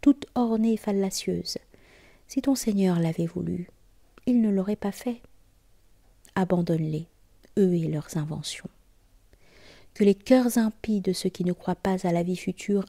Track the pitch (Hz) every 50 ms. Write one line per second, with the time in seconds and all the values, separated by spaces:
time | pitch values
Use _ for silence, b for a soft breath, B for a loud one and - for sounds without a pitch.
0 | - 185 - - - - - 254 240 226 226 220 220 226 220 214 - 214 202 196
1 | 196 190 - - - 185 175 175 175 - - - - b b b b b b b
2 | b b b b b - - 269 - 277 269 - - 226 202 196 190 185 175 170
3 | 165 160 160 - 170 165 - 175 165 170 180 175 180 - - _ _ _ _ _
4 | _ _ _ - - 254 247 240 220 214 196 190 185 208 208 - - 202 196 -
5 | - 247 233 233 - - - - _ _ _ _ _ _ - _ _ _ - _
6 | _ _ _ _ - - _ 190 185 175 185 175 175 170 165 160 156 156 151 151
7 | 165 - _ _ _ _ _ _ - - - 214 196 180 175 170 160 151 156 147
8 | - - - 160 151 156 156 151 151 - - - - - - - _ _ _ _
9 | _ _ _ _ _ _ b b b b b b b b b b b b - -
10 | 208 202 196 - - - 254 254 247 240 - 233 220 214 - - - 220 214 202
11 | 185 190 180 - - 185 - - 175 180 175 - - - 175 - - 196 185 180
12 | - 180 170 170 170 180 185 175 - 190 180 - - - 202 202 190